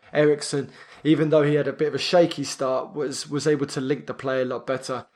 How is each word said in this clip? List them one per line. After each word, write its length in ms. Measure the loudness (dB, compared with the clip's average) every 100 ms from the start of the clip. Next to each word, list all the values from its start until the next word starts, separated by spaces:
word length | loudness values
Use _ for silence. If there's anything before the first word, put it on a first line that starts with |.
| -4
Eriksen, 580 | 2 4 2 -2 -6 -6 -12 -20 -4
even 260 | 2 2 4
though 120 | 4
he 120 | 4
had 120 | 2 0
a 40 |
bit 160 | -2 -2
of 60 |
a 40 | -2
shaky 460 | 2 4 4 2
start, 480 | -8 -4 -2 -2 -4
was, 340 | -6 -6 -6 -6
was 180 | -2 0
able 200 | 0 0
to 140 | -2
link 260 | -2 -2 -4
the 80 |
play 280 | -8 -4 -2
a 20 |
lot 220 | -2 -4 -4
better. 400 | -6 -6 -10 -10